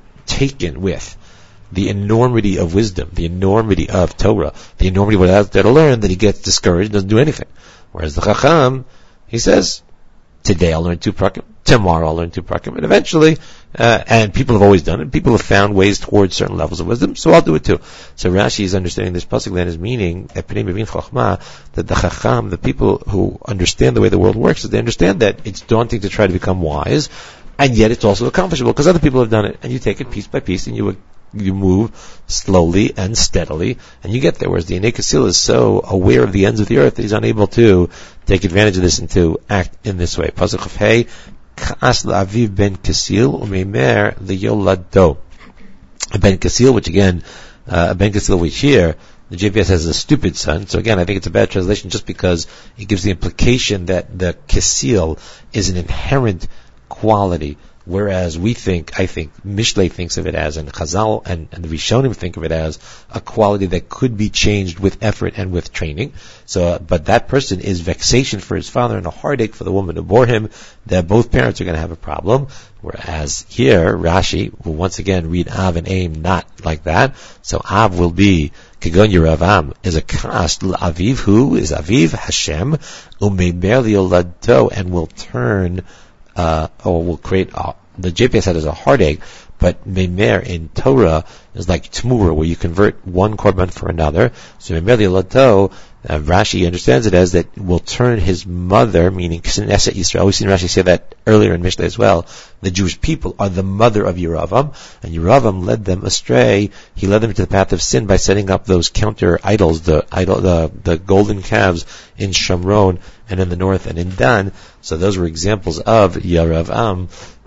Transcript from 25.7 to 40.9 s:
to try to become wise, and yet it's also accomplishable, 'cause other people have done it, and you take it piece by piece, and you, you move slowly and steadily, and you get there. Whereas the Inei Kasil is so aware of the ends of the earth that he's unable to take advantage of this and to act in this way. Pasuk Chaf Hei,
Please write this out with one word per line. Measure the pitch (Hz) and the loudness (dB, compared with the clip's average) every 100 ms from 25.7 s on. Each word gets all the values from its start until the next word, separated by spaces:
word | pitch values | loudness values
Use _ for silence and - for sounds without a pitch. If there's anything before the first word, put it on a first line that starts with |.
| 113 117 113 | 0 0 -4
to | 95 | -4
try | - 98 | 0 0
to | |
become | 90 98 92 | 0 -2 -2
wise, | 80 73 - 147 - - - - - - | -2 -2 0 -2 -2 -12 -20 -20 -16 -2
and | 139 110 | 2 4
yet | 110 | 4
it's | 117 | 4
also | 107 98 123 | 0 2 0
accomplishable, | - 185 147 120 | -2 -2 0 0
'cause | 113 165 | 2 4
other | 170 | 4
people | 147 127 | 2 2
have | 113 | 2
done | 110 | 2
it, | 104 - | 0 -6
and | 120 | -8
you | 127 | -4
take | - 101 | -4 -4
it | 117 | -8
piece | 110 - | -10 -6
by | 139 | -8
piece, | - 92 - | -4 -4 -4
and | 110 | -4
you, | 101 98 - - - | -4 -4 -14 -20 -16
you | 107 95 | -6 -4
move | 98 95 95 113 - - - - | 0 2 2 0 -6 -18 -18 -8
slowly | - - 92 82 92 120 - | -6 2 2 4 2 2 -2
and | 95 - | -4 -2
steadily, | - 95 80 78 107 - - - | 0 0 -2 -4 -4 -6 -14 -16
and | - | -6
you | 123 | 0
get | 160 - | 0 0
there. | 90 | -2
Whereas | 90 90 | -2 -2
the | 92 | -2
Inei | 113 | -2
Kasil | - - 147 107 | -2 0 2 2
is | - | 2
so | - 120 113 101 - | 2 2 4 2 0
aware | 98 92 123 | 0 4 4
of | 107 | 4
the | 98 98 | 2 2
ends | 110 | 2
of | 101 | 0
the | 139 | 2
earth | 131 117 | 2 0
that | |
he's | 107 | -2
unable | 107 113 110 101 | 0 0 0 0
to | - 113 90 87 - - - - | 4 6 6 2 -4 -20 -10 -2
take | 95 | 0
advantage | 95 95 107 92 | 2 2 2 2
of | |
this | 90 87 | 0 0
and | 90 | -2
to | 92 82 82 - | 2 2 0 -4
act | 101 - - 110 | -4 -4 -8 -8
in | 90 | -4
this | 87 - | -4 -2
way. | 78 | -4
Pasuk | - 92 101 | -2 -4 -4
Chaf | - | -8
Hei, | - 107 | -2 2